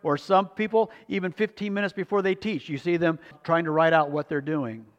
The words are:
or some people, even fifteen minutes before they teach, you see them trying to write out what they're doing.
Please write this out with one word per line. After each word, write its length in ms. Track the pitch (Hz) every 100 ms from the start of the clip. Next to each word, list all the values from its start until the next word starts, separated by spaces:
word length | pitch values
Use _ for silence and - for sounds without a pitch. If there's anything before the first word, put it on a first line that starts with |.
or 140 | 160 143
some 320 | - 190 190
people, 420 | - 214 220 220 - -
even 240 | 196 185
fifteen 420 | 170 214 - 208
minutes 200 | 202 202
before 280 | 196 180 202
they 140 | 190 190
teach, 320 | 220 175 -
you 100 | 139
see 200 | 175 170
them 200 | 165 160 - - -
trying 180 | 165
to 80 | 165
write 220 | 156 160
out 180 | 160 147
what 160 | 147 147
they're 140 | 147
doing. 440 | 139 156 120 110 110